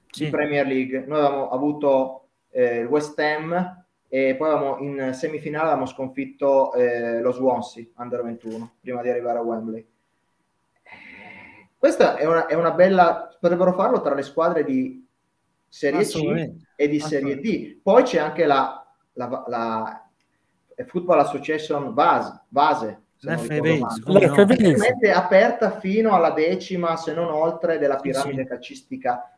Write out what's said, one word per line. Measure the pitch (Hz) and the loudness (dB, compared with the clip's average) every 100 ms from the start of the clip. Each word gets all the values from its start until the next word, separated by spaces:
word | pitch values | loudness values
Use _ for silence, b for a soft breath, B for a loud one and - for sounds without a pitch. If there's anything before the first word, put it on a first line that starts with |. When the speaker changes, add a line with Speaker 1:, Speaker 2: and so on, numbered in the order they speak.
| _ | _
Speaker 1:
di | - | -8
Speaker 2:
Sì. | 151 | -6
Speaker 1:
Premier | 151 151 143 135 | -2 -2 0 0
League. | 131 127 131 131 | 0 -2 -6 -4
Noi | 151 | 0
avevamo | 143 139 127 | 2 0 -4
avuto, | 127 147 147 147 135 131 - _ _ _ | -2 -2 0 2 2 0 -6 _ _ _
eh, | 127 123 117 | 0 0 0
il | 117 | 0
West | 147 147 - | -2 -2 -2
Ham | 151 151 160 175 180 - _ _ _ | -2 -2 -2 -4 -4 -8 _ _ _
e | 131 135 131 | -2 0 0
poi | 156 | 0
avevamo, | 147 139 127 | 0 -2 -4
in | 143 139 131 | -8 -6 -6
semifinale | 127 156 151 151 151 | -6 -6 -8 -8 -4
avevamo | 160 139 131 | 0 0 -4
sconfitto, | - 131 139 135 - 139 135 131 | -8 -10 -8 -10 -2 2 4 2
eh, | 123 123 120 120 117 | 2 0 0 -2 -2
lo | 127 | -2
Swansea | 123 131 117 117 117 117 _ | 0 0 0 -4 -14 -20 _
Under | 120 120 | -10 -6
ventuno, | 117 117 113 113 117 _ | -6 -8 -12 -12 -14 _
prima | 127 123 | -10 -6
di | 123 | -2
arrivare | 120 120 117 | -2 -2 -4
a | |
Wembley. | 117 113 110 113 - _ _ _ _ _ _ _ _ _ | -2 -4 -6 -12 -14 _ _ _ _ _ _ _ _ _
Eh, | _ - - - - - - - _ _ | _ -20 -20 -20 -20 -20 -20 -20 _ _
questa | 285 339 175 - | 0 4 2 2
è | |
una, | 151 165 156 | 0 2 0
è | |
una | 151 165 | 0 0
bella, | 156 185 190 170 - - - | 4 4 6 4 4 -6 -2
potrebbero | 175 175 180 | 0 2 2
farlo | 180 214 233 | 2 2 2
tra | 147 | 0
le | 139 | -4
squadre | 135 - 165 170 | -4 -2 0 0
di | 147 131 131 - - _ _ _ _ _ _ | -2 -2 -4 -8 -20 _ _ _ _ _ _
Serie | - 143 151 | -4 -2 0
C | |
Speaker 2:
Assolutamente. | 208 170 156 170 147 - _ - | -2 -2 -2 -2 -4 -10 _ -2
Speaker 1:
e | 147 | 0
di | 151 | 0
Serie | 151 147 135 | -2 -4 -2
Speaker 2:
Assolutamente. | 135 226 165 78 | -4 -4 -4 -6
Speaker 1:
D. | - | -6
Poi | - 226 | 4 4
c'è | 262 170 | 4 0
anche | 156 170 | -2 0
la, | 156 139 131 - - _ _ | 2 4 0 -6 -20 _ _
la, | - 120 131 120 | -12 -8 -8 -8
la | 120 113 110 110 - - _ _ _ _ _ _ - 123 | -6 -4 -4 -6 -12 -20 _ _ _ _ _ _ -14 -8
Football | 180 175 160 | -8 2 2
Association | 143 139 143 156 - 147 135 | 2 -2 -6 -6 -4 -6 -4
Vase, | 117 156 151 - - _ | 2 2 2 -2 -12 _
Vase, | 127 156 143 110 101 _ _ | 0 2 2 -4 -10 _ _
se | 139 | -8
non | |
Speaker 2:
L'F | 160 120 | -6 -4
A | |
Speaker 1:
ricordo | 151 156 156 | -2 0 0
Speaker 2:
Vase, | 120 113 | -2 -6
Speaker 1:
male. | |
Speaker 2:
come | - 196 175 | 4 6 6
no? | |
Speaker 3:
L'F | 143 | 6
A | |
Vase. | 202 247 | 6 6
Speaker 1:
Praticamente | 202 151 220 254 214 | 6 4 2 2 2
aperta | 180 180 190 220 - 208 - | 2 4 4 4 2 -2 -2
fino | 190 208 226 | -2 0 4
alla | 190 165 | 4 4
decima, | 147 156 185 - 185 170 165 | 2 0 0 -4 -4 -2 -2
se | - | -4
non | 156 170 | -4 -4
oltre, | 151 165 165 170 160 | 0 -2 -2 -2 0
della | 143 135 | 0 0
Speaker 2:
Sì, | |
Speaker 1:
piramide | 139 131 143 131 | -2 -4 -4 -6
Speaker 2:
sì. | 131 | -8
Speaker 1:
calcistica | 123 - 139 _ 131 127 120 - | -10 -14 -20 _ -8 -4 -4 -8